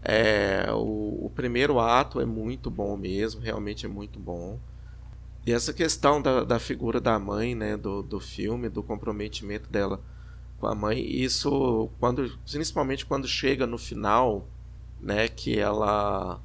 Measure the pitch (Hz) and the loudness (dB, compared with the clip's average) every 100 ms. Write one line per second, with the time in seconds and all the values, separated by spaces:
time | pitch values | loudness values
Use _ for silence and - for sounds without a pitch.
0 | - 107 113 107 101 98 98 110 110 107 | 2 4 4 4 4 2 2 0 0 -2
1 | 107 107 - - 123 120 147 135 113 120 | -2 -4 -6 -2 0 2 4 4 6 6
2 | 139 131 123 110 110 131 - 92 101 101 | 4 0 -2 0 -4 -4 -6 -4 -2 -2
3 | 98 95 110 110 117 107 104 107 104 101 | -2 -2 -2 -4 -6 -4 -6 -6 -8 -8
4 | 101 - 90 87 87 117 - - - - | -10 -10 -8 -8 -8 -10 -12 -16 -16 -16
5 | - - - - - 120 120 - 165 - | -16 -14 -16 -8 0 0 0 0 0 4
6 | 143 147 135 131 - 117 - 123 117 120 | 4 6 4 4 4 0 0 -4 0 2
7 | 127 110 98 101 117 120 107 104 104 101 | 4 2 2 -2 -2 -2 -2 -2 -4 -4
8 | - 101 - - 98 120 117 101 101 104 | -4 -8 -8 -6 -4 -2 -4 -4 -4 -4
9 | 113 104 107 - 101 104 - 107 98 98 | -4 -4 -4 -6 -6 -8 -2 0 2 0
10 | - - - - - - 107 107 107 120 | -6 -16 -16 -16 -14 -4 -2 0 0 0
11 | - 135 127 - 143 139 131 113 113 - | 0 0 0 2 2 4 4 2 0 0
12 | 123 123 127 123 - 147 160 - 135 135 | 2 2 -2 -4 -8 -4 -2 0 0 -2
13 | - 139 127 - - 135 123 117 - 113 | -2 -2 0 0 2 4 2 -2 -6 -2
14 | 107 110 127 104 - - - - - - | 4 6 6 2 -4 -14 -16 -16 -14 -12
15 | - 104 113 - - 110 104 107 104 104 | -2 2 2 0 0 2 2 4 4 4
16 | 104 98 92 87 | 2 0 -2 -6